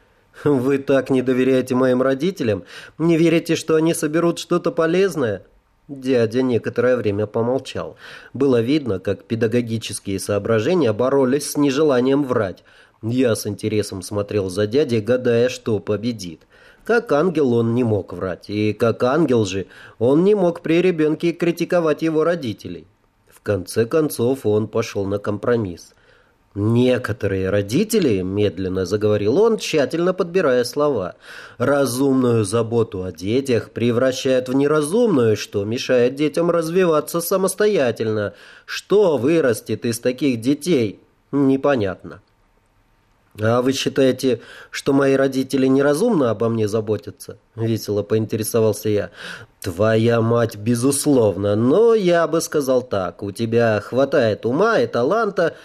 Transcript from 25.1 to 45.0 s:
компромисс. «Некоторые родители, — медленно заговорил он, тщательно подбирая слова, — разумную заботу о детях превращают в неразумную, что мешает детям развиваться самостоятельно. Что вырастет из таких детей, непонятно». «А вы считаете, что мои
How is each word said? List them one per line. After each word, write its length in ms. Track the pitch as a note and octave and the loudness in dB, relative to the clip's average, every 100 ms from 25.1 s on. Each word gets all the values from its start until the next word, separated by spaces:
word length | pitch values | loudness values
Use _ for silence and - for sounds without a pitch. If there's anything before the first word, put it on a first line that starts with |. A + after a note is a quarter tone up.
| G2+ | -4
компромисс. 720 | G#2 G#2 A#2+ A#2+ G2 E2+ - _ _ _ _ _ _ G#2 | -4 -4 0 0 -2 -8 -18 _ _ _ _ _ _ -4
«Некоторые 960 | G#2 A#2+ B2+ B2 A#2+ A2 G2+ F#2+ F#2+ | 0 4 4 2 -2 -4 -2 -2 0
родители, — 720 | G2+ G2+ C3 G#3+ A3+ D#3 G2 | 0 0 -2 0 2 2 0
медленно 640 | F#2 G2 G#2 E2 F#2 F#2 F2+ | -2 0 0 -2 -4 -2 -2
заговорил 500 | G2+ G#2+ G#2 G2+ D3+ | 0 0 2 2 2
он, 200 | A3+ G#3+ | 2 0
тщательно 560 | - D#3 C3 E3 F3 | -2 0 0 0 -2
подбирая 500 | F3+ F3 F3+ D3+ B2 | -2 -2 0 2 2
слова, — 520 | A#2+ D3 D3 B2 F2 - - - - - | 0 0 0 0 -4 -10 -20 -20 -20 -4
разумную 840 | A#2+ C#3+ C3+ B2 C#3 C3 B2 A#2 G2+ | 0 2 0 0 2 2 2 2 0
заботу 580 | A#2 A2+ A#2 A2 F#2+ | 0 0 0 -2 -4
о 80 | F#2 | -8
детях 580 | E2+ F#2+ B2 C#3 A2+ - | -8 -2 -2 0 -2 -2
превращают 800 | - A#2+ A#2 C3 B2+ C3+ C3 B2 | -2 0 2 0 0 0 0 0
в 40 | |
неразумную, 840 | C3+ C#3+ D#3 D3 G#3 A#3+ D3+ A#2 G#2 | 0 2 0 0 0 2 4 2 0
что 260 | - G#2 G#2 | -4 -6 -4
мешает 500 | B2 - B2+ B2 C#3 | -6 0 2 2 0
детям 340 | D3+ C#3+ E3+ | -2 0 0
развиваться 720 | E3+ D#3+ F3 F3+ D3+ D3 E3+ | 0 0 0 2 0 -2 -6
самостоятельно. 1120 | E3 F#3+ F#3+ - G#3+ F#3+ B2+ A2+ A2 G#2+ G2+ - - - - | -2 -2 -2 0 0 2 0 -2 -2 -2 -4 -8 -20 -20 -14
Что 520 | - - G3+ G3 C#3 | -14 0 2 4 2
вырастет 680 | B2+ E3 C#3 A2+ - G#2+ A#2+ | 2 2 2 -2 -4 -4 -4
из 140 | A#2 | -2
таких 420 | B2+ B2 D3 A#2 | -2 0 -2 0
детей, 580 | A#2 C#3+ F3 D3+ G#2+ - _ _ _ | -2 -2 0 0 0 -4 _ _ _
непонятно». 920 | C#3 C3+ C3+ C#3+ C3+ G2 F#2 F2 E2 _ _ _ _ _ _ _ _ _ _ _ - | 0 2 2 2 0 -2 -6 -14 -20 _ _ _ _ _ _ _ _ _ _ _ -4
«А 220 | G#2+ A#2+ | 0 2
вы 120 | B2+ | 0
считаете, 680 | C3+ C3+ C#3 C3+ B2+ C3 A#2 - - - | -2 -2 2 2 2 -2 -2 -6 -20 -14
что 220 | - - | -6 0
мои 220 | C#3 | 2